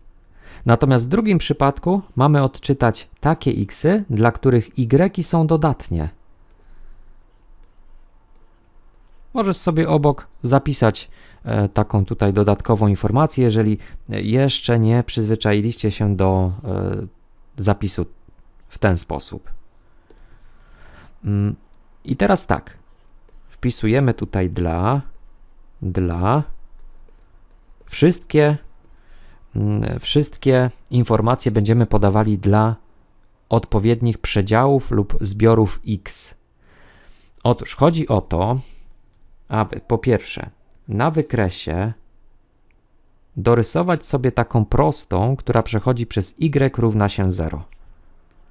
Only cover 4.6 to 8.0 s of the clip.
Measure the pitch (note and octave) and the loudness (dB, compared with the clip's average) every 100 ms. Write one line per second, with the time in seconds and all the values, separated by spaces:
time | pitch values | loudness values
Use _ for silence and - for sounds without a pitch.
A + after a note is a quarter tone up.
4.6 | - - A#2 C3+ F#3+ G3 D#3+ E3+ D#3 D#3+ | 0 -4 2 2 2 -2 -2 0 2 2
5.6 | D#3 C3+ - E2 D#2 - - - - _ | 0 -2 -6 -6 -6 -10 -20 -20 -20 _
6.6 | - - - - - - - _ - - | -20 -20 -20 -20 -20 -20 -20 _ -20 -20
7.6 | - - - - | -20 -20 -20 -20